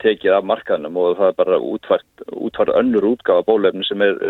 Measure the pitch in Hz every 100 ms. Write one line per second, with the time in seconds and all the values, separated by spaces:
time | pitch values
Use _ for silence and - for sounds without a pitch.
0 | 110 104 98 98 98 110 - 85 76 87
1 | 90 87 95 90 90 85 60 110 - -
2 | - - - - 110 - 104 117 127 110
3 | 101 123 - 90 90 110 95 92 95 101
4 | 101 95 -